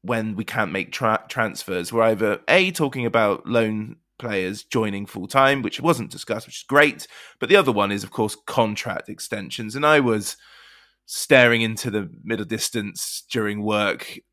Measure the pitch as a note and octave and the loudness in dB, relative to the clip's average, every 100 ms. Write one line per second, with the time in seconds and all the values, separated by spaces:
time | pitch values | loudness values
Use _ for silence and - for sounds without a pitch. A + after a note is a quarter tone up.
0 | F2+ A#2 A2 G2+ A2 A#2 G2+ F#2+ - - | -2 -2 -2 -6 -4 -2 -2 -2 -6 -2
1 | A#2 A2 - - A2 - - F2+ F2 A#2 | 0 0 -2 -4 -2 -4 -6 -4 -2 2
2 | A2+ A2 G#2+ - - E3+ G3+ E3+ D3 C3 | 2 4 0 0 2 4 2 0 -2 -2
3 | A#2 A#2 G#2+ G2 - A#2 A2 G#2+ G#2+ - | 0 2 2 0 0 0 0 -2 -8 -14
4 | _ _ A#2+ G2+ F#2 G2+ - B2+ A2 G2 | _ _ -6 -4 -4 -6 -4 -2 -2 -4
5 | G2+ - F#2+ C3+ C3+ C#3 A2+ - D3+ D3+ | -8 -6 0 4 4 4 -2 -2 0 0
6 | F#2 - - A2 - - - C#3 D3+ - | -2 -12 -8 -8 -8 -18 2 4 4 2
7 | - - - _ A#2+ G3 C#3+ G#2+ G2+ G2+ | -16 -20 -20 _ 4 4 4 2 0 -2
8 | G2+ - G#2+ - - - A2 G#2 - F#2 | -6 -2 -4 -4 -4 0 0 -2 -8 -8
9 | - D#2 - G#2+ G2 - G#2+ B2 D3+ D3+ | -10 -14 -10 -10 -10 -10 -10 -2 4 4
10 | B2 A2 F#2+ - _ - - - _ _ | 4 0 -2 -12 _ -20 -20 -20 _ _
11 | _ - - C3+ A#2+ A#2 A2+ A2 B2 G#2+ | _ -10 4 6 8 4 0 -2 -4 -4
12 | F#2 - - A2 F#2+ A2 - A#2 G2+ - | -6 -12 -6 -4 -4 -4 -4 -4 -8 -10
13 | - - - A#2+ G#2 G#2 G#2 G#2 G#2 C2 | -10 -10 -6 -4 -2 -2 0 0 0 -2
14 | - - _ | -8 -16 _